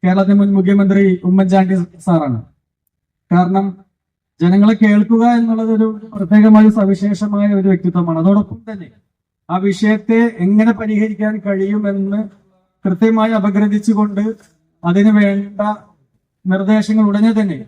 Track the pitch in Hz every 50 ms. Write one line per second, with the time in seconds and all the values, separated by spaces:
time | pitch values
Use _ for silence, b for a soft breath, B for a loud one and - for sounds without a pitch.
0 | - 180 185 196 196 190 202 202 202 202 196 196 185 185 202 202 196 190 196 196
1 | 196 196 185 180 - 180 185 190 190 185 185 196 190 185 190 185 175 - _ -
2 | - - 175 165 151 139 123 110 - - _ _ _ _ _ _ _ _ _ _
3 | _ _ _ _ _ _ 180 175 180 175 190 196 196 196 180 - - _ _ _
4 | _ _ _ _ _ _ _ _ 165 175 185 202 202 214 226 214 220 208 208 208
5 | 208 214 233 226 226 240 240 233 233 226 226 220 226 220 226 214 220 220 220 214
6 | 214 220 - 202 196 170 208 214 214 220 214 214 214 220 214 226 202 196 196 185
7 | 196 202 202 175 214 208 202 202 202 208 202 196 190 196 190 180 185 180 165 175
8 | 170 170 165 160 165 190 202 208 202 - - - - 220 220 196 170 135 _ _
9 | _ _ _ _ _ _ _ _ _ _ 165 190 190 202 190 185 214 214 214 208
10 | 214 - 226 226 233 233 226 - 175 190 202 208 220 226 226 202 220 214 214 208
11 | 214 220 208 208 214 214 220 214 190 202 202 190 190 196 208 214 208 202 202 196
12 | 196 196 202 214 214 202 - _ _ _ _ _ _ _ _ _ _ 190 180 180
13 | 220 226 226 220 220 226 226 214 190 208 190 202 208 208 202 208 208 - 220 208
14 | 208 208 202 196 208 220 226 - _ _ _ _ _ _ _ _ - 170 175 196
15 | 202 214 214 208 208 196 196 202 202 202 - - 208 208 214 214 - _ _ _
16 | _ _ _ _ _ _ _ _ _ 185 185 196 196 190 214 214 208 208 214 220
17 | 214 208 202 208 214 226 220 214 214 196 165 131 110